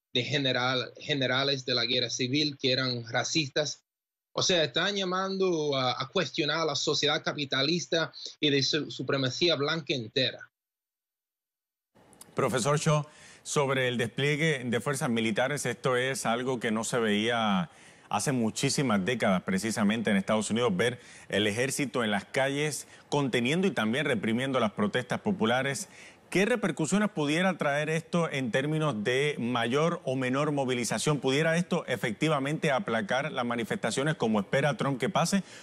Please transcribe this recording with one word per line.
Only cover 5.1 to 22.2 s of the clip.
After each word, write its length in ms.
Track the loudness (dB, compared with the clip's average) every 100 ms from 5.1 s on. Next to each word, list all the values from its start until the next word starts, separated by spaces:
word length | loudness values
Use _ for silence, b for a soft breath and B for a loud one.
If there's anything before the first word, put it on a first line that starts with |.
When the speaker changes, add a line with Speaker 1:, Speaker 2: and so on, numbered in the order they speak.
| -2 -2 0 0 0 0 0
Speaker 1:
a, 260 | 0 -2
a 60 | -2
cuestionar 580 | -2 -2 -2 -2 0 -2
la 100 | -2
sociedad 480 | -2 0 0 0
capitalista 880 | -2 -4 -2 -2 0 -2 0 -2 -2 B B B
y 100 | 0
de 140 | 2
su 260 | 2 -2 -4
supremacía 640 | -6 -2 0 0 0 0 2
blanca 380 | 0 -2 -4
entera. 460 | -6 -2 -2 -2 -4 -16 _ _ _ _ _ _ _ _ _ _ _ _ _ _ _ _ -20 -12
Speaker 2:
Profesor 460 | -2 0 0 2 2
Cho, 260 | 4 2 0 B B B
sobre 440 | -4 0 2 2 0
el 80 | 0
despliegue 640 | -4 -2 0 2 0 0 -2
de 140 | -2
fuerzas 300 | -2 -2 0
militares, 580 | 0 2 4 2 2 -4
esto 300 | -2 0 2
es 280 | 0 -2 -2
algo 340 | 0 -2 -2
que 120 | -2
no 120 | -2
se 140 | 0 0
veía 720 | 2 2 2 2 2 2 0 B B B B
hace 220 | -2 0
muchísimas 760 | 0 0 0 -2 0 2 2 0
décadas 380 | 0 2 2
precisamente 640 | 0 -2 -2 0 0 2 2
en 80 | 2
Estados 320 | 2 0 0
Unidos, 260 | 0 2 2
ver 240 | 0 -2 B B B
el 160 | 0 0
ejército 580 | 0 -2 -2 -2 0
en 60 | 0
las 160 | 0